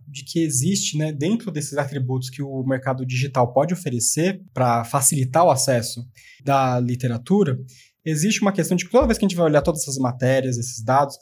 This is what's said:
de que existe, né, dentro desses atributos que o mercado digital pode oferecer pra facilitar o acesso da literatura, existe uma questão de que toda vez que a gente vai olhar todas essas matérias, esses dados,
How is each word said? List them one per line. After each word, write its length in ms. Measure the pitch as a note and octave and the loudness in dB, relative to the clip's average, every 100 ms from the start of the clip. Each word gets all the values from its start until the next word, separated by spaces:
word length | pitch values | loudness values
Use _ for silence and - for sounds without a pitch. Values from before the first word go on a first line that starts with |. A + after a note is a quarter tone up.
| - | -16
de 180 | - | -16
que 140 | - E3+ | -6 -2
existe, 580 | D#3+ B2+ D#3 G3 - D3+ | 0 0 0 0 -2 -2
né, 140 | D#3 | -2
dentro 400 | D3 D#3+ A3+ G3 | -2 0 0 -2
desses 260 | D3+ C#3+ C#3 | -6 -4 -4
atributos 540 | C3 C#3+ B2+ C3 B2+ | -4 -2 -2 -4 -4
que 100 | - | -8
o 220 | C#3 C3 | -8 -4
mercado 420 | C3 C3 C3+ C3 | -2 -2 -2 -4
digital 480 | B2+ B2+ C3 C3+ B2 | -4 -2 -2 0 2
pode 220 | C3 D#3+ | 2 0
oferecer 680 | F3+ C#3+ A#2+ - D3+ F3+ F#3+ - | -2 -4 -2 -2 0 -2 -2 -6
pra 300 | - B2 A#2 | -2 0 0
facilitar 600 | A#2 C#3+ C3 D3 B2+ D#3+ | 0 0 2 0 0 4
o 60 | F3 | 4
acesso 540 | C3 - A#2+ A2+ A#2+ A#2+ - - - | 4 2 0 0 -10 -14 -18 -20 -8
da 340 | C3+ C3+ C3 B2 | 0 2 4 2
literatura, 800 | B2 B2 B2 A#2 - G3+ D#3+ B2+ - - - _ | 0 -2 -2 -2 2 2 2 0 -6 -18 -20 _
existe 360 | D#3+ D3+ G3 G#3 | -4 0 0 2
uma 120 | G3+ | 0
questão 240 | G3 D#3 F3+ | 2 0 0
de 80 | |
que 80 | - | 2
toda 160 | A#3+ A3+ | 2 4
vez 100 | A3 | 2
que 60 | |
a 40 | G3 | 0
gente 80 | F3 | 2
vai 100 | E3 | 4
olhar 160 | D3 | 4
todas 200 | F3 D#3 | 2 -2
essas 160 | C#3 C3+ | -2 -2
matérias, 580 | B2+ B2 B2 C3+ C3 A#2+ | -2 0 2 2 0 -2
esses 240 | A#2 - | -6 -6
dados, 380 | A2 C3+ C#3+ - | 2 2 2 0